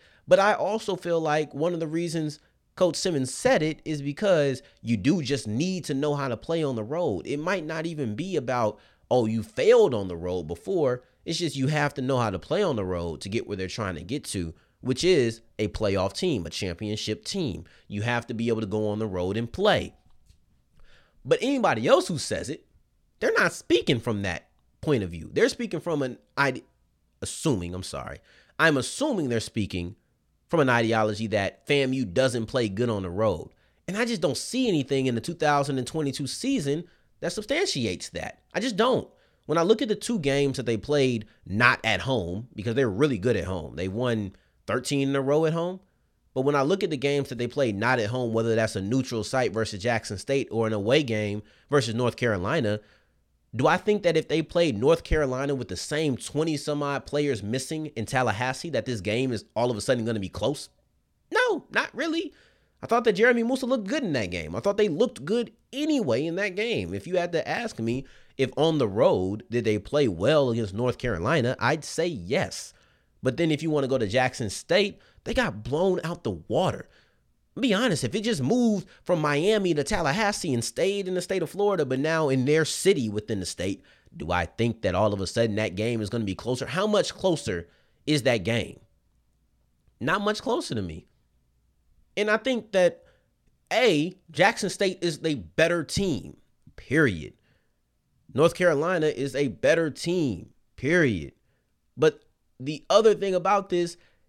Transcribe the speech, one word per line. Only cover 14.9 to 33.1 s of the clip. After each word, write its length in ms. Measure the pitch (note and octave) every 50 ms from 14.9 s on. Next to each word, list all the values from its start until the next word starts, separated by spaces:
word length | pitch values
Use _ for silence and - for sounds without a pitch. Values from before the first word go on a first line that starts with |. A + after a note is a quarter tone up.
| C3 - D3+
is 340 | F3 F#3 D#3 B2 A#2 A2+ - - _ _ -
a 120 | G#2+ G2+
playoff 420 | - - G#2+ G2+ G2 F#2+ F#2 G2
team, 340 | - - - F#3 D#3 G#2 E2+
a 40 | D#2+
championship 720 | - - G#2 F#2 E2 - A2 G#2+ G#2+ G#2+ - - G#2+ G#2 -
team. 400 | - - G3+ F3 C3 E2+ - E2 - - - _ _
You 140 | - G#2
have 260 | G#2+ A#2+ A#2+ A#2+ A#2 -
to 60 | A#2+
be 160 | G#2+ A#2 A#2
able 120 | A2+ A2
to 60 | A2 G2
go 220 | G2+ G#2+ G#2+ G#2+
on 100 | G#2 G#2+
the 80 | A2 G#2+
road 300 | F#2 F2+ F2+ F#2 G2+ A2
and 120 | A#2 A#2+
play. 440 | - - F#3+ G#3+ F3+ A2 D2+ - - _ _ _ - - _ _ - _ _ _ _ _ _ _ _ - - - - - _ _ _ _ _
But 160 | B2 E3 -
anybody 460 | - B3+ C#4+ C4 A3 F3+ C3+ A2+ A2 D#3
else 220 | B3+ F4+ - -
who 80 | F3+ C3
says 320 | - - G#2+ F2 - -
it, 160 | - - - _ _ _ _ _ _ _ _ _ _ _
they're 140 | - C4 A4+
not 180 | - G#3 E3+
speaking 480 | - - - _ E4 A#4+ - - D3 A2+
from 220 | - B2 A2+ G2+
that 260 | G2 F#2+ E2+ - - _ _ _ _ _ _ _
point 240 | - D#3+ D3 A#2+ G2+
of 60 | F2
view. 200 | E2+ E2 - - -
They're 160 | - G#3 -
speaking 320 | - - A#3+ G3 - E3
from 200 | - F3 E3 D3
an 160 | C3+ B2+ B2 - _ _ _ -
ide-, 260 | C#3 C#3 C3 - - _ _ _ _ _ _ _ _ _ _ _
assuming, 520 | - - - - - E3 C3+ F#2+ F2+ F2 F2
I'm 100 | F#2 F#2
sorry. 360 | - - C#2 B1+ - C#2 - _ _ _ - _ _ _ _
I'm 200 | D3+ E3 D3+ C3
assuming 500 | A#2+ - - - C4+ D#4 C4 G3 D3+ B2+
they're 140 | A#2+ A2+
speaking 560 | - - - A#2 G#2 F2+ - F#2 F2 F2 F#2+ _ _ _ _ _ _ _ _ _ _ _
from 140 | - E3+
an 80 | C#3+ C3
ideology 580 | B2 A#2+ A#2 A2 A2 A2 A2 G#2+ G#2 G2 A2 G#2+
that 400 | G2 G#2 G2 F#2 - - _ -
famu 460 | D3 C#3+ C#3 C3 C3 C3+ C3 F#2+ E2+
doesn't 320 | B2+ C3 C3 A2+ B2 A2
play 240 | - - C3 A#2+ G#2+
good 200 | F#2+ G2+ B2 A#2+
on 120 | A2+ G2+
the 80 | F#2+
road. 400 | F2+